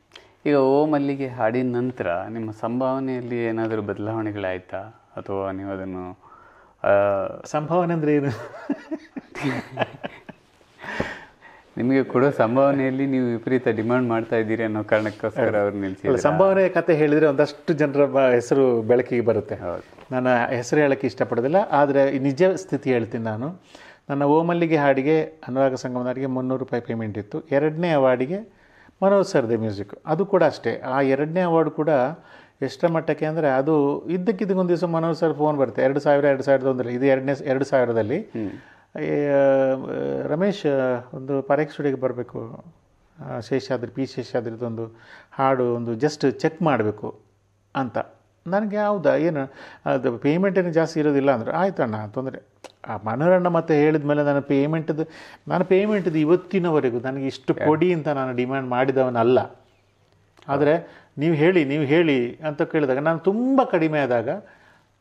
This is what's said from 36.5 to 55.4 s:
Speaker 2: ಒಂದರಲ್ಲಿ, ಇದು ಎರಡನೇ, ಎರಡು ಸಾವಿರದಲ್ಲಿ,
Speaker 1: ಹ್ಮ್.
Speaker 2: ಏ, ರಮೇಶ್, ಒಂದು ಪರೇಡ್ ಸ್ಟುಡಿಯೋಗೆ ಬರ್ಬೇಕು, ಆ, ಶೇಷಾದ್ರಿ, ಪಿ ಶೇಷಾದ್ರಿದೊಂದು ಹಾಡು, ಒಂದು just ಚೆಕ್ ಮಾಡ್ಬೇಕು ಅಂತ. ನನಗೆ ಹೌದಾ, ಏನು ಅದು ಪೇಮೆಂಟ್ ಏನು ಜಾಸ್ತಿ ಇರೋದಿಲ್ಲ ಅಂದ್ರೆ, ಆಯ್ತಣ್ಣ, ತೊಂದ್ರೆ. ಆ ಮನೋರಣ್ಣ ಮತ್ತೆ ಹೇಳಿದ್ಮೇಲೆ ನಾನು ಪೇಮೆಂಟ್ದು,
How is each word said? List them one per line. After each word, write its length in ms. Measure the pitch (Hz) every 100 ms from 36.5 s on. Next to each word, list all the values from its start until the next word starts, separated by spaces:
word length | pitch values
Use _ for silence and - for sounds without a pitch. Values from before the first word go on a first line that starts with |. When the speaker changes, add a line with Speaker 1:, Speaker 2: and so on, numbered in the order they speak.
| 135 131
Speaker 2:
ಒಂದರಲ್ಲಿ, 300 | 127 120 120
ಇದು 100 | 139
ಎರಡನೇ, 260 | 135 131 135 -
ಎರಡು 200 | 131 135
ಸಾವಿರದಲ್ಲಿ, 560 | 135 120 113 104 151
Speaker 1:
ಹ್ಮ್. 300 | 220 113 101 - - _ _ 147
Speaker 2:
ಏ, 260 | 156 151 143 139 139 135 135 131 131 135 139 139 131
ರಮೇಶ್, 380 | 151 202 180 151 139 127 123 117
ಒಂದು 280 | 131 131 139
ಪರೇಡ್ 280 | 135 143 151
ಸ್ಟುಡಿಯೋಗೆ 320 | - 147 131
ಬರ್ಬೇಕು, 640 | 127 120 120 120 113 - 170 _ _ _ _ -
ಆ, 200 | 143 131
ಶೇಷಾದ್ರಿ, 520 | 110 135 - 127 117
ಪಿ 140 | 120 131
ಶೇಷಾದ್ರಿದೊಂದು 800 | - 120 127 117 113 120 113 113 - - - -
ಹಾಡು, 440 | - 135 135 123 120
ಒಂದು 180 | 117
just 380 | 113 151 151 139
ಚೆಕ್ 300 | - 156 156
ಮಾಡ್ಬೇಕು 580 | 165 127 107 104 - - _ _ _ _ _ 139
ಅಂತ. 220 | 127 113 - - _ _ -
ನನಗೆ 300 | 190 214 208
ಹೌದಾ, 380 | 208 208 147 135
ಏನು 380 | 165 151 135 - - - 147
ಅದು 320 | 139 127 113
ಪೇಮೆಂಟ್ 420 | 139 160 196 190
ಏನು 140 | 180
ಜಾಸ್ತಿ 260 | 160 160 160
ಇರೋದಿಲ್ಲ 320 | 151 139 135
ಅಂದ್ರೆ, 200 | 127 113
ಆಯ್ತಣ್ಣ, 540 | 156 196 165 131 107 107
ತೊಂದ್ರೆ. 520 | 131 131 113 - _ - _ -
ಆ 100 | -
ಮನೋರಣ್ಣ 500 | 107 117 165 185 175
ಮತ್ತೆ 280 | 170 160 151
ಹೇಳಿದ್ಮೇಲೆ 480 | 151 156 143 147
ನಾನು 180 | 143 139
ಪೇಮೆಂಟ್ದು, 640 | 135 139 143 160 156 151 160 - - -